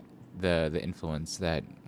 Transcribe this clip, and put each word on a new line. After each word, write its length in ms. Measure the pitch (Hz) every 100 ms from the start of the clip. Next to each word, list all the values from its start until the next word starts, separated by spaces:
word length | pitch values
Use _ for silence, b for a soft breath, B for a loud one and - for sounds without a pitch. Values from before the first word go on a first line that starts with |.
| - - - -
the, 320 | 92 85 78
the 100 | 82
influence 560 | - 87 82 76 80 -
that 260 | 87 78 - -